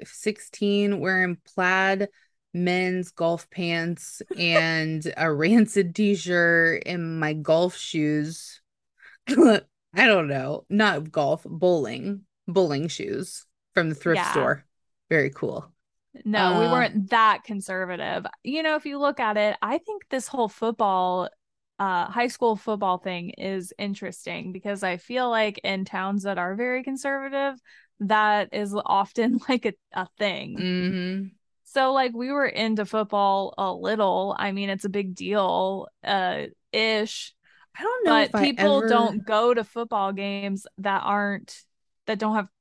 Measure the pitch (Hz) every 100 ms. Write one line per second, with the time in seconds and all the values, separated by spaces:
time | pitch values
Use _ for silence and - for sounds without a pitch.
0 | - - 214 214 - - 202 202 202 202
1 | 175 185 180 175 _ - 180 190 190 196
2 | 202 _ _ _ _ 175 175 180 185 185
3 | 180 - 165 170 - - 170 170 165 170
4 | - - - - 170 170 165 160 160 160
5 | 156 - 165 147 165 226 214 202 180 165
6 | 208 196 170 175 170 170 165 160 - 175
7 | 165 160 151 156 147 160 180 - - 165
8 | 151 151 151 165 - - _ _ _ _
9 | - - - 277 294 208 - _ _ 180
10 | 233 196 151 139 131 147 - 202 214 151
11 | 156 156 143 160 - 160 180 170 117 120
12 | 190 202 - _ - 180 175 139 160 -
13 | - 117 185 - - _ _ - 160 156
14 | 175 165 170 147 131 139 _ _ _ _
15 | - 165 135 - 127 117 - _ _ _
16 | _ - 214 214 185 175 165 247 233 208
17 | 190 233 220 190 - 202 196 185 185 170
18 | - 175 - - - 302 320 311 302 277
19 | 285 285 226 208 208 - 208 294 - 415
20 | - 262 - 269 220 - 226 226 208 185
21 | 180 180 180 - _ _ _ - 196 180
22 | 175 214 240 - 233 214 - 208 196 180
23 | 190 180 175 - 190 190 180 - 202 196
24 | 196 - - 170 180 185 208 202 190 180
25 | - 247 247 226 214 208 190 190 190 190
26 | 190 202 196 180 175 202 247 254 262 269
27 | 285 277 269 277 277 262 _ - _ -
28 | 202 214 214 208 - - 208 202 - 196
29 | 202 - 233 240 - 254 220 - _ -
30 | 180 - 208 165 - - 180 180 180 190
31 | 180 190 190 - _ _ - 269 262 269
32 | 247 233 254 285 262 - 220 214 202 220
33 | 208 208 196 196 190 - 196 180 185 214
34 | 202 185 196 - 202 196 196 196 202 202
35 | 196 180 180 208 185 175 190 196 - _
36 | - 196 180 73 - - _ 214 220 214
37 | 220 - - _ _ _ _ - 403 508
38 | 392 - 208 214 285 254 294 269 220 240
39 | 226 208 202 214 240 233 214 233 233 220
40 | 196 196 202 202 202 196 - - 196 196
41 | - 202 202 202 - - _ _ _ _
42 | - 208 214 220 190 _